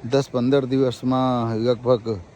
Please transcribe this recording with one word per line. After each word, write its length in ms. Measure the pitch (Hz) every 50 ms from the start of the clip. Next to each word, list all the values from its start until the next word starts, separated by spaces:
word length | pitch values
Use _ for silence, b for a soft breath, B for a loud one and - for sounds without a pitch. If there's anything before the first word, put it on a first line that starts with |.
| -
દસ 200 | 117 131 139 135 -
પંદર 340 | - 123 120 127 139 143 131
દિવસમાં 920 | 123 135 135 135 127 120 - - 127 131 131 131 127 123 120 113 113 113
લગભગ 640 | 110 117 123 123 113 123 123 127 107 110 117 107 92 87 - -